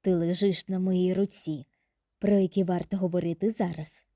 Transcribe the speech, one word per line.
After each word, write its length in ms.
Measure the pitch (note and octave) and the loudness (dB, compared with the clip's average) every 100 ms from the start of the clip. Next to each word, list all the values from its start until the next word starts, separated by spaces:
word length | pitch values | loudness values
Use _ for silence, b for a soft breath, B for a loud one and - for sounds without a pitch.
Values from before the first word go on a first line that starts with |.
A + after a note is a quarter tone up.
«ти 140 | G3 | 2
лежиш 520 | F3 E3+ F3 G3+ E3+ - | 2 2 2 2 0 -4
на 120 | F#3 | -2
моїй 340 | F#3+ F#3 F#3 | 0 2 2
руці», 540 | F#3 G3+ - - D3 - _ _ _ _ _ | 2 -2 -4 -6 -8 -10 _ _ _ _ _
про 180 | G3+ G3+ | 2 4
які 260 | F#3+ G3 | 4 2
варто 340 | F3+ F3 - G3 | 0 -2 -2 -2
говорити 540 | F#3 F3+ E3 E3 G3+ | 0 0 -2 -2 -2
зараз? 560 | A3 F3+ D#3+ D3+ - _ | 0 -4 -4 -10 -14 _